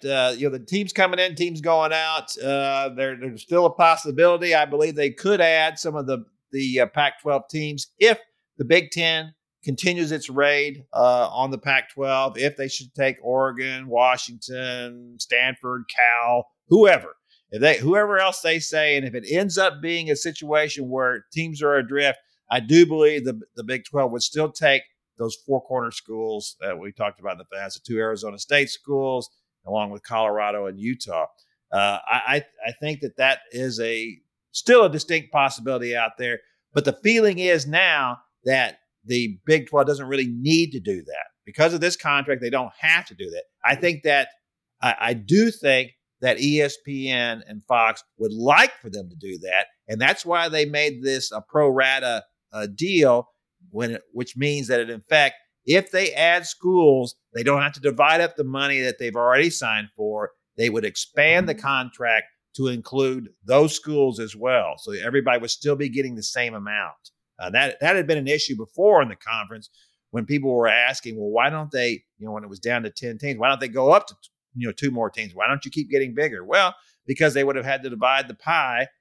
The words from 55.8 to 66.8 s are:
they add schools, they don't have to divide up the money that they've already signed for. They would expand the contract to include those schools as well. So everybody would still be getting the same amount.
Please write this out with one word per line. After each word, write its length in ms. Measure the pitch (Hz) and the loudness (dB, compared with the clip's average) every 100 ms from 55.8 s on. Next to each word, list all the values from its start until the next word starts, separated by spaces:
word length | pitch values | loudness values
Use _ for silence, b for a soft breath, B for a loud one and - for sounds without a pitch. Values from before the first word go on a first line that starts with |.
| 190 | 2
they 220 | 185 190 | 0 0
add 320 | 139 165 175 170 | 2 2 2 -2
schools, 720 | - 180 185 156 135 120 - _ | -6 0 4 6 6 2 -8 _
they 100 | 117 | -4
don't 180 | 117 143 | 0 2
have 120 | 143 | 0
to 80 | 143 | -2
divide 400 | 139 135 147 165 | -2 2 4 4
up 140 | 170 160 | 2 -2
the 80 | |
money 380 | 131 135 139 135 | -6 -4 -2 0
that 180 | 127 117 | -2 -4
they've 160 | 120 113 | -6 0
already 340 | 120 131 165 | 4 4 2
signed 400 | 160 120 110 104 - | 0 -4 -4 -6 -8
for. 360 | 107 107 107 - _ - | -6 -6 -8 -10 _ -4
They 140 | 117 | -2
would 160 | 110 104 | -2 -4
expand 640 | - - - 151 170 160 | -6 -6 0 2 2 0
the 60 | 147 | -4
contract 720 | 139 135 127 - 120 110 - _ _ - | -4 -4 -4 -6 -2 -2 -2 _ _ -6
to 120 | 131 | -4
include 640 | 120 - 135 135 131 110 - | -4 -6 -2 -2 -2 -10 -16
those 320 | 95 131 156 156 | 2 4 4 2
schools 440 | 151 151 135 110 | -4 0 0 0
as 160 | 110 107 | -10 -6
well. 400 | 123 127 87 - | 0 0 0 -4
So 160 | - | -10
everybody 460 | 101 110 135 127 123 | -8 -2 0 2 0
would 100 | 117 | -2
still 260 | - 147 143 | -6 -2 -2
be 140 | 143 | -2
getting 260 | 120 135 117 | -4 -4 -6
the 80 | |
same 300 | 104 127 120 | -8 -4 -4
amount. 420 | 110 101 104 | -6 -6 -6